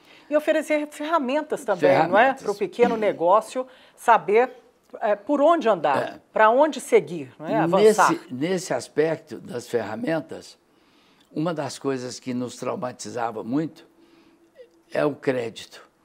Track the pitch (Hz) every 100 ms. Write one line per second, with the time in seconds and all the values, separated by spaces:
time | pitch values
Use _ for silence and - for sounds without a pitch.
0 | _ - - 302 302 311 - 302 302 -
1 | 294 330 247 294 302 196 262 185 - 139
2 | 160 196 262 262 - 202 196 - 240 226
3 | 208 139 170 208 - 262 254 - - _
4 | - 220 156 214 247 - _ _ _ -
5 | 226 208 - 294 294 339 226 185 147 131
6 | 120 - _ - 220 247 311 262 - 226
7 | 147 170 127 - 156 214 160 190 214 208
8 | 156 117 - 127 160 185 - 131 - -
9 | 160 151 - 117 - 123 - 120 101 110
10 | 123 160 - 92 - - _ _ _ _
11 | _ _ _ - 165 156 135 - 139 135
12 | 123 113 - 123 123 - 123 117 123 113
13 | 104 110 117 110 107 135 160 - - _
14 | _ _ _ _ _ - - _ _ -
15 | 151 135 - 127 117 98 - - - _